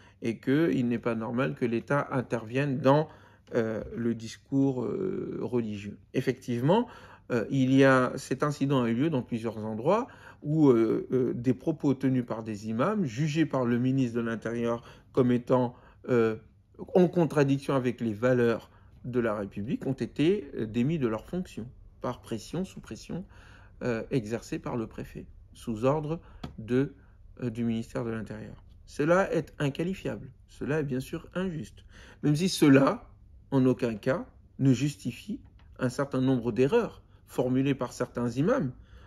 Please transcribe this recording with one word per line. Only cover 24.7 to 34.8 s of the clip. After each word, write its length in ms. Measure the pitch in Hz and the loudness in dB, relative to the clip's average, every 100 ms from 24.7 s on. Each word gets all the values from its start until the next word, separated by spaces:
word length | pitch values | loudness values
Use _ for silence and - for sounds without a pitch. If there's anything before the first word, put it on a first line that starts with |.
| 120 | -6
le 100 | 107 | -6
préfet, 380 | - - - - - - | -10 -14 -14 -16 -20 -20
sous 320 | - - 110 127 | -14 -8 -2 0
ordre 340 | 156 147 170 - - - - | 0 -2 -8 -10 -16 -14 -12
de, 360 | 110 123 139 - - - - - | -2 0 0 -6 -20 -20 -20 -10
euh, 80 | 123 | -8
du 140 | 110 | -4
ministère 400 | 117 113 113 131 | -2 -4 -6 -6
de 60 | 117 | -6
l'Intérieur. 540 | 113 101 107 107 - - - - | -6 -8 -12 -14 -16 -20 -20 -10
Cela 460 | - 151 180 196 | -2 4 4 4
est 200 | 165 - - | 0 -4 -4
inqualifiable, 680 | 147 139 170 185 135 110 - - - | -2 -2 -4 -4 -6 -8 -12 -18 -20
cela 320 | - 113 156 | -10 -4 -2
est 40 | |
bien 160 | 143 131 | -2 -4
sûr 280 | 131 165 - 180 | -6 -10 -8 -6
injuste, 500 | 190 156 107 - - - - - | -4 -6 -10 -14 -20 -20 -20 -4
même 140 | 147 147 | 0 2
si 140 | 185 | 0
cela, 600 | - 151 135 269 220 - - - - - | 4 8 8 8 2 -6 -20 -20 -20 -4
en 140 | 135 127 | 2 4
aucun 300 | 123 117 107 | 2 0 -2
cas, 300 | 131 170 254 - - - | -2 -2 -4 -16 -18 0
ne 140 | 135 | 4
justifie 640 | 117 | 4